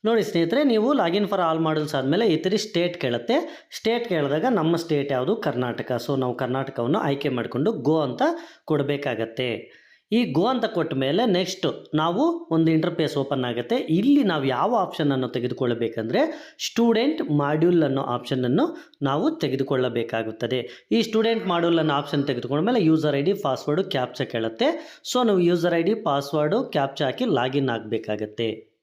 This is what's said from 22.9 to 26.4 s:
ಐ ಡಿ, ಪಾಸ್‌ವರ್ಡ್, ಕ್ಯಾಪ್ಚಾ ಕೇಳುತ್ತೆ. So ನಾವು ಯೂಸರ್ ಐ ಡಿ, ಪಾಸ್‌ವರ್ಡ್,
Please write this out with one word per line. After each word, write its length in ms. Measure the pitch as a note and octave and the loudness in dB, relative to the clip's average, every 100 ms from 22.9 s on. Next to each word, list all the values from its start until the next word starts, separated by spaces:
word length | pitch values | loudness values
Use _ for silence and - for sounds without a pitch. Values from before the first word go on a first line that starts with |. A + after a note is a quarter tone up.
| D#3+ D3+ C#3 | 4 2 2
ಐ 60 | |
ಡಿ, 120 | D3+ | 0
ಪಾಸ್‌ವರ್ಡ್, 500 | G3+ C#3+ B2+ - D3+ | 0 -2 -2 0 -2
ಕ್ಯಾಪ್ಚಾ 420 | - C#3 B2+ - C3+ | 0 -2 -4 -4 -4
ಕೇಳುತ್ತೆ. 720 | A#2 A2+ A2+ C4 E4 - - - | -2 -4 0 0 0 -10 -16 -4
So 140 | B3 A#3+ | 0 4
ನಾವು 120 | F#3+ | 4
ಯೂಸರ್ 340 | E3+ F3 E3+ | 4 4 2
ಐ 100 | E3+ | 2
ಡಿ, 120 | E3+ A3 | 2 0
ಪಾಸ್‌ವರ್ಡ್, 760 | E3+ C#3 C#3 D#3 | 0 0 0 0